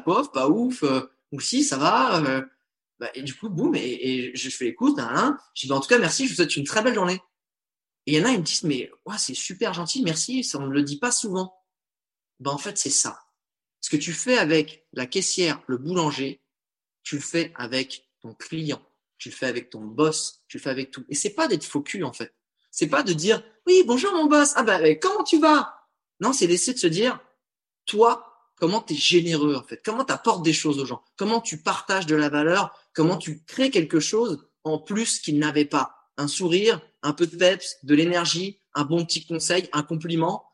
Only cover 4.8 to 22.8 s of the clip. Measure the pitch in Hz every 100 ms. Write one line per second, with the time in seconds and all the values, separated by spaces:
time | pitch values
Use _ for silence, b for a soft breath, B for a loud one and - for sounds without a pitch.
4.8 | 269 277 117 147 254 294 B - 131 139
5.8 | - 240 165 - 262 170 160 - 139 214
6.8 | 247 208 180 185 _ _ _ _ _ _
7.8 | _ _ 139 151 233 220 156 - 156 127
8.8 | - - 190 214 - 254 - 185 214 175
9.8 | 165 262 175 156 - 262 - 139 135 143
10.8 | 143 143 240 - 214 185 185 _ _ _
11.8 | _ _ _ _ _ - 135 143 208 -
12.8 | 135 - 113 - _ _ _ _ _ _
13.8 | - 147 170 160 254 247 156 156 156 -
14.8 | _ 123 127 190 - - 170 131 - 127
15.8 | 151 180 151 135 135 - _ _ _ _
16.8 | _ _ - 143 - 170 160 139 120 131
17.8 | 131 - _ _ 117 104 - 165 151 127
18.8 | _ _ _ - 123 - 131 120 - 110
19.8 | 107 117 156 156 - - - - 139 131
20.8 | 135 - - 147 202 - 320 165 - 147
21.8 | - 202 135 - 110 _ _ _ _ -